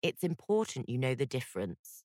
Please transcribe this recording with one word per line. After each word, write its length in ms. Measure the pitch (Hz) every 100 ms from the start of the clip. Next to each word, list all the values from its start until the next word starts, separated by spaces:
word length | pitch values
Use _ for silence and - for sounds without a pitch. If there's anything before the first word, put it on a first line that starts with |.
It's 200 | - -
important 640 | 175 165 - 214 220 - -
you 120 | 123
know 160 | 131 127
the 100 | 135
difference 760 | 127 - - 95 - - -